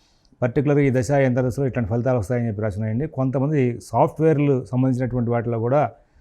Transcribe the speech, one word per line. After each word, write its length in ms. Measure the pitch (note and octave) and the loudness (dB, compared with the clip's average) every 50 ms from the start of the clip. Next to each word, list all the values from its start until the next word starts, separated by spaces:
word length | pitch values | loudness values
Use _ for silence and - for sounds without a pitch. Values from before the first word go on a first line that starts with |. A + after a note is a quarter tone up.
| _ _ _ _ _ _ _ _ B2 | _ _ _ _ _ _ _ _ -4
పర్టికులర్గా 400 | B2 - D3+ C3 D3 C#3+ D3 C#3+ | -2 0 0 0 2 2 4 4
ఈ 80 | C#3 A#2+ | 4 2
దశ, 180 | B2+ B2 - | 2 0 2
అంతర్దశలో 560 | C#3+ C#3 C3+ B2+ A#2+ C3 B2+ B2+ A2+ - C#3 | 2 2 2 2 2 2 0 0 0 -2 -2
ఇట్లాంటి 240 | C3 G2+ C3 A#2+ F2+ | -2 -2 -2 -2 -2
ఫలితాలు 280 | A2+ A#2+ A#2 C3+ B2+ B2 | -2 -2 0 0 0 0
వస్తాయని 300 | G2 - B2+ A#2+ A#2+ A#2 | 0 -2 -2 -2 -2 -2
చెప్పి 140 | G#2 G#2 G#2+ | -2 -2 -4
రాసినాయండి. 440 | G#2+ F#2 G2+ A2 A2 A2 A#2 D3 | -4 -4 -4 -4 -2 -2 -2 -4
కొంతమంది 760 | D#3 - C3+ C3 C3 B2 C#3+ C3 D3 D#3 D3 B2+ B2 A#2 A#2 | -4 -4 -2 -2 -2 0 0 -2 0 2 2 2 0 0 -4
సాఫ్ట్‌వేర్లు 840 | - - - A#2+ D3 E3 - - D#3 D#3+ D#3+ C#3 D3 C#3+ C#3 B2 A2 | -8 -4 0 2 2 2 0 0 2 2 2 4 2 2 2 0 -2
సంబంధించినటువంటి 640 | - C3 B2+ C3 C3 B2+ A#2+ C3 A#2+ A#2+ B2+ A#2 A2+ | -2 -2 0 2 2 0 0 -2 -2 -2 -2 -2 0
వాటిలో 280 | A#2+ A#2+ G#2+ A#2+ A#2 A2+ | -2 -2 -2 -2 -4 -2
కూడా 320 | A2 A#2+ C3+ D3+ C#3 A2 - - _ _ _ _ | -2 0 2 0 0 0 -4 -10 _ _ _ _